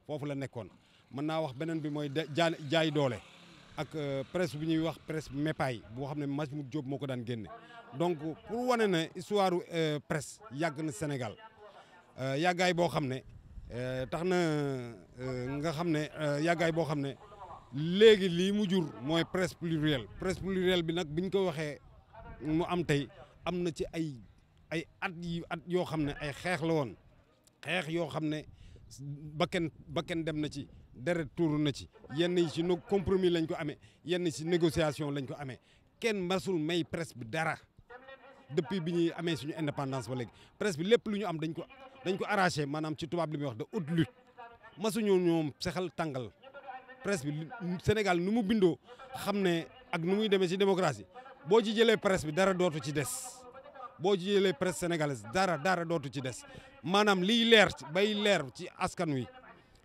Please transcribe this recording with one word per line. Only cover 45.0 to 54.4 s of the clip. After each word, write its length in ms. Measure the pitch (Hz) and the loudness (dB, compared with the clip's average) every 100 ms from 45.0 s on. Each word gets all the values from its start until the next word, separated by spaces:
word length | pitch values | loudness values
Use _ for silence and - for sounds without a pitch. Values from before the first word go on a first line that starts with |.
| 208 190 | 4 4
ñoom 340 | 175 165 156 - | 4 2 0 -4
sexal 320 | 180 170 185 | -6 -4 -4
tàngal. 360 | - 160 131 110 - - - - - - - | -4 -4 -4 -8 -12 -20 -18 -16 -16 -16 -10
Presse 220 | 190 202 | -4 -2
bi 80 | 135 | -2
li, 160 | 151 160 - 175 180 | -4 -6 -8 -6 -2
Sénégal 360 | - 214 196 175 | 2 2 4 2
nu 100 | 175 | 4
mu 120 | 226 | 2
bindoo 360 | 190 220 185 139 - - - - | 2 4 4 4 -6 -20 -14 -8
xam 180 | - 202 | -2 2
ne 240 | 185 170 156 - - | 2 2 -2 -12 -8
ak 80 | 175 | -4
nu 120 | 165 202 | 2 2
muy 120 | 220 | 4
demee 200 | 196 185 | 4 4
ci 80 | 185 | 2
démocratie, 480 | 196 185 175 110 98 - - - - | 4 4 2 0 -6 -18 -20 -10 4
boo 140 | 220 | 4
ci 120 | 214 220 | 6 6
jëlee 200 | 226 220 | 6 6
presse 260 | 202 185 | 4 2
bi 80 | 147 | 2
dara 220 | 151 190 | 2 4
dootu 260 | 185 180 151 | 4 2 0
ci 100 | 139 | -2
des. 120 | 147 135 - - - - - - - - - | -2 -2 -4 -10 -14 -18 -20 -18 -16 -16 -2
Boo 180 | 175 202 | 2 2
ci 160 | 185 | 4
jëlee 220 | 202 | 4